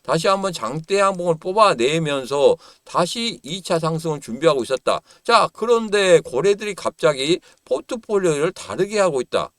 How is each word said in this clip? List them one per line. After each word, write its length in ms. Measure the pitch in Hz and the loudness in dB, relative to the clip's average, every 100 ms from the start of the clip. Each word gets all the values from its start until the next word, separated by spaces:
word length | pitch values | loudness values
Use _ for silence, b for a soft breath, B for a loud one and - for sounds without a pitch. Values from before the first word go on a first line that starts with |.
다시 240 | - 160 196 | -4 0 0
한번 260 | 196 196 | 0 -2
장대 460 | 170 110 147 160 196 | -6 -8 -8 -2 0
양봉을 400 | 196 185 175 160 | 0 0 -2 -2
뽑아내면서 1160 | 175 196 208 135 123 160 156 139 123 143 131 95 B B | -2 4 4 4 0 0 -2 -4 -2 2 4 4 B B
다시 560 | - 143 170 233 233 190 | -6 -2 -2 -4 -6 -8
이 220 | - 190 | -10 -10
차 160 | - 170 | -4 -2
상승을 400 | 160 160 165 147 | -2 -4 -4 -8
준비하고 420 | 127 117 160 139 | -8 0 2 2
있었다. 400 | 110 131 - 92 b b | 0 -2 0 -2 b b
자, 260 | - 226 170 | 2 4 4
그런데 680 | - 226 233 220 202 190 165 | -2 0 0 2 2 6 4
고래들이 560 | - 123 190 208 208 185 | 4 -2 0 0 -4 -6
갑자기 640 | - - 160 139 139 180 b b | -8 -2 0 0 -2 -2 b b
포트폴리오를 880 | - 262 - 247 - 202 180 143 160 | -6 -6 -6 -12 -4 -2 0 0 -2
다르게 480 | - - 110 202 208 | -4 -10 -6 -2 0
하고 220 | 185 139 | 0 -2
있다. 300 | - 101 65 | -2 -4 -4